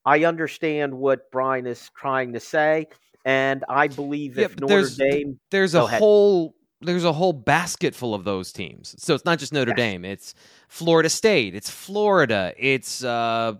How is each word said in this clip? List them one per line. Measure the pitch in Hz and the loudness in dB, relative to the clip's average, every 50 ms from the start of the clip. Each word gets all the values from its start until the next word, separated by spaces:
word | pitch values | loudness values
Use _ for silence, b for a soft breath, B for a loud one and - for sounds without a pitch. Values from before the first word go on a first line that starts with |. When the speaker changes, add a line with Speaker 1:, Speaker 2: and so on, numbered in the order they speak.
| _ | _
Speaker 1:
I | 131 147 151 160 | 2 4 4 4
understand | 170 165 160 160 143 - - - 160 151 147 147 143 135 | 2 0 -2 -6 -6 -6 -6 -4 -4 -2 -2 -4 -4 -6
what | 127 135 139 135 127 - _ | -4 0 0 0 0 -2 _
Brian | - 131 131 131 131 131 123 | -6 -4 -2 -2 -2 -4 -4
is | 123 120 120 - - _ | -8 -10 -10 -12 -20 _
trying | - - 139 131 131 131 123 117 | -10 -6 -4 -2 -2 -4 -4 -6
to | 117 | -10
say, | - - - 160 151 156 156 160 156 - - _ _ _ _ _ _ | -10 -4 -2 0 2 2 2 0 -2 -6 -14 _ _ _ _ _ _
and | 131 135 135 135 135 135 135 - - | 0 0 2 2 0 -2 -4 -4 -2
I | 127 139 151 151 | 0 0 0 0
believe | 139 135 143 143 147 147 147 143 120 127 | 0 -6 -8 -6 -6 -6 -8 -8 -2 -2
Speaker 2:
Yeah, | 165 | -2
Speaker 1:
if | 185 - | -2 -2
Speaker 2:
but | - 139 139 | -6 0 2
Speaker 1:
Notre | - | 2
Speaker 2:
there's, | 196 190 131 120 131 | 2 2 0 -2 0
Speaker 1:
Dame | 135 139 139 147 143 143 135 - _ _ | 0 2 2 0 -2 -6 -10 -12 _ _
Speaker 2:
there's | - 196 190 185 156 | 0 0 0 2 4
Speaker 1:
Go | 170 | 2
Speaker 2:
a | 151 | 2
Speaker 1:
ahead. | - 120 113 | 2 2 4
Speaker 2:
whole, | 208 214 208 208 202 202 202 175 165 156 - _ _ _ _ _ | 6 6 6 6 6 6 4 4 0 -2 -6 _ _ _ _ _
there's | 143 170 175 180 170 | -6 -4 -2 0 0
a | 170 156 | 0 0
whole | 151 180 185 165 | 2 0 0 0
basket | 139 107 - 143 160 180 160 - - 180 147 - | -2 0 0 0 0 0 -4 -6 -2 -2 -2 -2
full | - 127 120 107 | -2 -6 -4 -4
of | 101 90 | -4 -4
those | 104 101 95 92 - - | -4 -4 -4 -6 -8 -12
teams. | - 95 76 - - - - - - | -12 -14 -14 -14 -18 -20 -20 -20 -12
So | - - 151 | -2 -2 -2
it's | 131 - | 0 2
not | 180 170 160 | 0 -2 -2
just | 143 127 | -2 -4
Notre | 151 147 131 117 | -2 -2 0 0
Speaker 1:
Yes. | 117 123 | 0 0
Speaker 2:
Dame. | 120 110 98 90 87 | -2 -2 -2 -6 -8
It's | 95 98 92 - - - b b b b b b b | -10 -12 -12 -14 -20 -20 b b b b b b b
Florida | - - 165 165 165 160 160 160 | -16 -6 0 4 4 4 4 2
State. | 160 - - 220 208 156 117 95 85 | 0 2 2 2 2 2 0 -2 -6
It's | 104 - - | -10 -12 -12
Florida. | - - - - 196 208 214 208 196 180 147 120 113 101 92 87 - | -14 -14 -14 -8 -4 0 2 4 4 4 4 4 2 0 0 -2 -6
It's, | - 120 135 135 131 - - - - 131 | -4 -2 0 0 0 -2 -8 -12 -8 -6
uh, | 123 120 117 117 117 113 113 113 113 107 98 | -4 -2 -2 -2 -2 0 -2 -2 -4 -4 -8